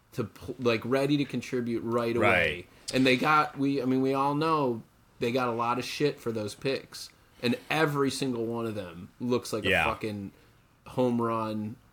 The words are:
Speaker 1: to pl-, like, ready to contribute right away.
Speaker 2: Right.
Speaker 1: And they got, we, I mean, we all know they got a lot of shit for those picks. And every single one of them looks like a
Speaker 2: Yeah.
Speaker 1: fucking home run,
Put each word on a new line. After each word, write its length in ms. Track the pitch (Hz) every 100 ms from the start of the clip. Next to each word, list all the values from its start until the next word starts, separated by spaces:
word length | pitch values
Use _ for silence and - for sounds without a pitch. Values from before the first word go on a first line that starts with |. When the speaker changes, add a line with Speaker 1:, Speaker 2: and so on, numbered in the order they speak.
| _
Speaker 1:
to 120 | -
pl-, 320 | 107 - - 127
like, 240 | 120 113
ready 320 | 117 135 139 143
to 60 |
contribute 560 | 135 127 - 127 120 117
right 360 | 113 120 117 117
away. 100 | 104
Speaker 2:
Right. 400 | 90 80 87 - - -
Speaker 1:
And 140 | 131 131
they 100 | 127
got, 400 | 151 151 147 139
we, 220 | 139 139
I 40 |
mean, 160 | 127 131
we 120 | 131
all 200 | 135 139
know 480 | 147 160 156 131 113 - _ _ -
they 100 | 120
got 160 | 127 123
a 40 |
lot 260 | 117 120 127
of 60 |
shit 340 | 123 - 147 139
for 120 | 120
those 220 | 113 104
picks. 540 | - 135 131 - - - - _ -
And 140 | 120 120 -
every 400 | 151 156 143 139
single 340 | 131 135 120 113
one 200 | 117 117
of 80 |
them 340 | 107 90 85 - -
looks 320 | 123 120 -
like 120 | 113
a 40 | 95
Speaker 2:
Yeah. 140 | 90
Speaker 1:
fucking 480 | 76 110 110 104 98 - - _ _ _ -
home 340 | - 127 120
run, 540 | 113 113 110 107 107 123 _